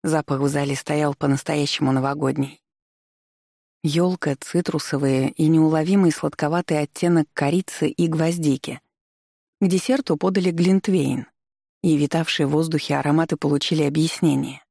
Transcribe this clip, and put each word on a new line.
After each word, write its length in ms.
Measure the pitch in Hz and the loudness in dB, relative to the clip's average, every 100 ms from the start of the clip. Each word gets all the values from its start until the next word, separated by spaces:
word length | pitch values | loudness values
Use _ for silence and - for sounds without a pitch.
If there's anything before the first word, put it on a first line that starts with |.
Запах 380 | 165 156 - 139 | 0 -2 -2 -2
в 80 | 139 | 0
зале 280 | 143 143 139 | 0 -4 -4
стоял 380 | - 151 147 | -2 0 0
по-настоящему 760 | 143 143 139 - 151 143 - 135 | 0 0 0 -2 -2 -2 -2 0
новогодний. 680 | 131 135 143 135 139 139 - _ _ _ _ _ _ _ _ _ _ _ _ | 0 -2 -2 -2 -2 -6 -8 _ _ _ _ _ _ _ _ _ _ _ _
Елка, 540 | 151 156 180 180 156 135 | -2 0 0 -2 -4 -6
цитрусовые 920 | - 175 - 156 - 139 143 131 131 | -2 -2 -2 -6 -4 -2 0 0 -2
и 160 | - 156 | 0 4
неуловимый 640 | 160 156 160 156 202 175 | 4 4 2 2 4 4
сладковатый 680 | - 151 - 151 175 - 151 | 2 -6 -4 -2 -2 -2 -2
оттенок 460 | 147 - 175 170 151 | -2 -2 2 2 0
корицы 560 | - 143 175 - - 151 | -2 0 0 -2 -4 -4
и 180 | - 170 | 0 0
гвоздики. 760 | 160 160 175 151 131 - 127 _ _ _ _ _ _ _ _ | 0 -2 0 0 0 -4 -12 _ _ _ _ _ _ _ _
К 60 | 190 | 0
десерту 500 | 185 - 269 - 156 | 0 0 -2 0 -2
подали 340 | 185 190 180 | 0 0 0
глинтвейн, 760 | 170 175 190 196 185 139 131 - _ _ _ _ _ | 2 2 2 2 0 0 -4 -8 _ _ _ _ _
и 140 | 180 151 | 0 2
витавшие 500 | 143 165 160 - 143 | 2 0 -2 -2 0
в 40 | |
воздухе 460 | 151 165 160 - 143 | 0 0 -2 -2 -2
ароматы 400 | 147 151 165 156 | 2 2 2 -2
получили 460 | 147 143 - 156 | 0 0 0 0
объяснение. 800 | 143 151 160 - 165 139 135 135 _ | 2 2 0 2 2 2 -2 -10 _